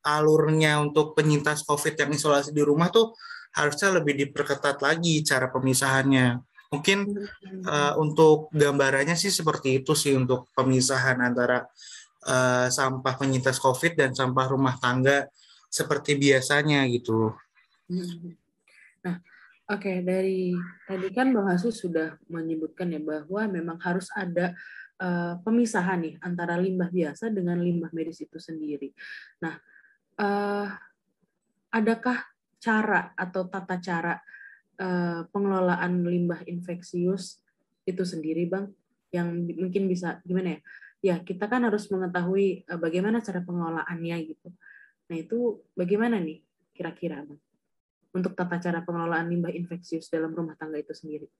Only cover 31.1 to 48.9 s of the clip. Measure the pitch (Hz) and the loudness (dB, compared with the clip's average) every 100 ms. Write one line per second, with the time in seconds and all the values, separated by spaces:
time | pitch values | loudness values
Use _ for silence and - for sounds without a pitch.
31.1 | _ _ _ _ _ _ 233 220 220 254 | _ _ _ _ _ _ 0 2 0 -2
32.1 | 247 - _ _ _ 233 214 220 185 - | -4 -6 _ _ _ 0 2 2 0 0
33.1 | - 185 190 180 196 180 180 180 170 170 | -8 -6 -4 -4 -8 -6 -6 -4 -4 -2
34.1 | - - - - - _ - 185 180 175 | -6 -10 -20 -20 -20 _ -8 -2 0 0
35.1 | 170 165 202 202 190 180 175 180 180 175 | -4 -6 -2 0 2 2 2 0 0 0
36.1 | 175 175 170 - 175 180 175 - 175 175 | 0 0 -4 -8 -10 -8 -10 -8 -2 -2
37.1 | 196 - - _ _ _ _ - 180 180 | -2 -8 -18 _ _ _ _ -8 -4 -6
38.1 | 165 156 160 175 190 202 - _ _ _ | -4 -4 -2 -2 -2 -6 -12 _ _ _
39.1 | 180 170 170 170 160 185 190 190 180 175 | -4 -4 -4 -6 -4 -2 0 0 -2 -4
40.1 | - 180 180 180 151 - - - _ 190 | -8 -4 -2 -2 -6 -12 -20 -20 _ 0
41.1 | 170 - 180 208 247 240 208 - 185 185 | 0 -4 -8 -2 0 0 0 -2 -4 -2
42.1 | 180 175 190 196 185 - 170 165 175 202 | -2 0 2 0 -2 -8 -4 -2 0 0
43.1 | 233 214 180 180 175 165 165 - 175 170 | -2 -2 -8 -4 -4 -4 -4 -6 -6 -6
44.1 | 170 160 - 175 180 - - - _ _ | -6 -8 -14 -20 -20 -20 -20 -20 _ _
45.1 | 165 165 233 240 202 _ - 180 208 233 | -10 -4 -2 -2 -4 _ -6 0 2 2
46.1 | 220 160 160 _ _ _ - 165 - 170 | 0 -2 -8 _ _ _ -10 -10 -6 -8
47.1 | 147 147 147 _ _ _ _ _ _ _ | -8 -12 -20 _ _ _ _ _ _ _
48.1 | 180 180 - 180 175 175 170 170 | -4 -4 -4 -4 -2 -2 -4 -4